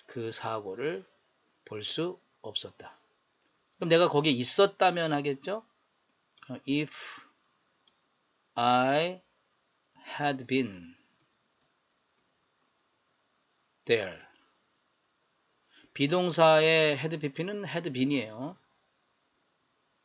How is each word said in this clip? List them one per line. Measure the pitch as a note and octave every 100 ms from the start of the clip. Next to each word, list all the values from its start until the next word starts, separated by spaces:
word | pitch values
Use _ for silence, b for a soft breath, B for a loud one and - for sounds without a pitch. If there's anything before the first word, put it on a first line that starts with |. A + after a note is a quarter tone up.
| -
그 | B2+ A2+
사고를 | A2 A#2 A2+ G2+ G2 C#3 F#3 F#3 _ _ _ _ _ -
볼 | G#2+
수 | G#2 - E3+ F3+ _ _
없었다. | A2+ G2+ G2+ - - - _ _ _ _ _ _ _ _
그럼 | E3+
내가 | E3 F3
거기에 | D3 D3+
있었다면 | B2 B2 - G3 - F#3 F3 E3
하겠죠? | D3 C#3+ C#3 - G#3 - _ _ _ _ _ _ _ - B2 -
If | C#3+ D3+ - - - - _ _ _ _ _ _ _ _ _ _ _ _ -
I | A#2+ B2 C3 C#3+ E3+ F#3 _ _ _ _ _ _ _ _ - -
had | D3 C3+ A#2+
been | C3 A#2+ F#2 E2+ - _ _ _ _ _ _ _ _ _ _ _ _ _ _ _ _ _ _ _ _ _ _ _ _ _ _ _ _ -
there. | A#2 F#2+ E2 - _ _ _ _ _ _ _ _ _ _ _ _ _ _ b b
비동사의 | - C#3+ F3 F3+ E3 D#3+ D#3 D#3+ D#3+ D#3 C#3
had | D#3 D#3+
피피는 | D3 C#3 D#3+ G#3 G3
had | D#3 E3+
been이에요. | B2+ C3 C#3+ A2 A2 C#3 F#3 _ _ _ _ _ _ _ _ _ _ _ _ _ _